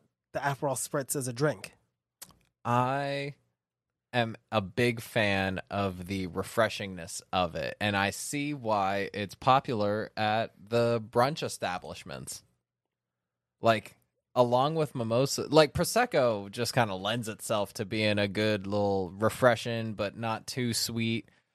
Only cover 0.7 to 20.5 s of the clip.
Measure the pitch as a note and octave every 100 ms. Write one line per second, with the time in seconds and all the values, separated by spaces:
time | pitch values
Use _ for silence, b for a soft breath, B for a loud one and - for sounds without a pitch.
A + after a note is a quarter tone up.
0.7 | B2+ - D3+ C3 D3 B2+ A#2+ D3+ G2 -
1.7 | - _ _ _ _ - _ _ _ A#2
2.7 | A#2+ B2 C#3 C#3 C#3 C#3 C#3 _ _ _
3.7 | _ _ _ _ B2 A2+ A2 _ A2 F#2
4.7 | - A#2+ A#2 - A#2+ G#2 G2 F#2+ F#2 -
5.7 | G2+ G2 F2+ F2 F#2+ F#2 F2 F#2 - G#2+
6.7 | - G2+ F2+ E2 - - F#2 F2 E2 C2
7.7 | - G#2 G2+ G2 - - D3 C#3+ D3 A2+
8.7 | G#2 F#2+ G2+ G2 - G2+ - - C3 -
9.7 | A#2 G#2 G#2+ - - G#2+ A2 A2 - G2+
10.7 | A#2 A#2 A#2 A2 A#2+ B2+ D#3+ B2 - G2+
11.7 | F2+ D2+ E2+ - C#2 - - - _ _
12.7 | _ _ _ _ _ _ _ _ _ A2+
13.7 | A2 - - _ _ _ B2 B2 B2 C#3+
14.7 | D#3+ D3+ C3+ A2+ A#2 C3 - - D3 D3+
15.7 | C3+ - A3+ A#3+ D#3+ B2 G#2+ G2+ G2+ A#2
16.7 | - A2 F#2+ G2 A#2+ A2 G#2 - A2 G2+
17.7 | - G#2 A2 G#2+ G#2 G2+ G2 G#2+ G#2+ F#2+
18.7 | G#2 G2+ G2 F#2 F#2+ G#2+ - B2+ A2+ B2
19.7 | A2+ A2+ G#2 G2+ - A#2 A2 -